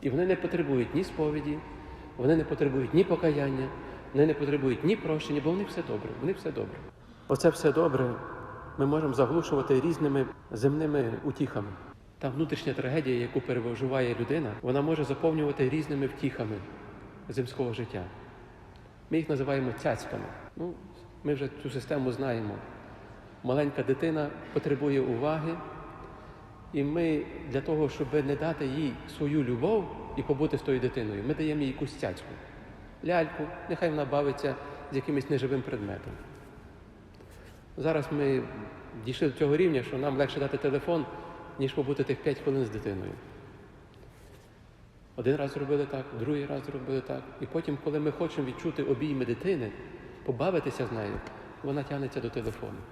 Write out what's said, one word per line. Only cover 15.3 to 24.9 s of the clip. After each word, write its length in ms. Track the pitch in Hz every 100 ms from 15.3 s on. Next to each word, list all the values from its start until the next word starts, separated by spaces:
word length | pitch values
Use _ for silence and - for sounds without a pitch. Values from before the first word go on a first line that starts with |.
| 160 147 139 131
різними 380 | 156 151 143 135
втіхами 480 | - 135 - 113 104 98 - - - - - -
земського 440 | 131 123 - 127
життя. 300 | 113 117 101 90 - - - - - - - - - -
Ми 80 | 160
їх 120 | 156
називаємо 420 | 143 135 139 127
цяцьками. 540 | 117 151 113 - 107 98 - - -
Ну, 180 | 175 170 - - - -
ми 100 | 147
вже 160 | 143 139 -
цю 60 | 139
систему 420 | 127 120 147 127
знаємо. 440 | 117 135 117 107 101 - - - - - - - -
Маленька 400 | 127 131 147 139
дитина 460 | 127 131 165 156 147 - -
потребує 480 | 147 151 139 143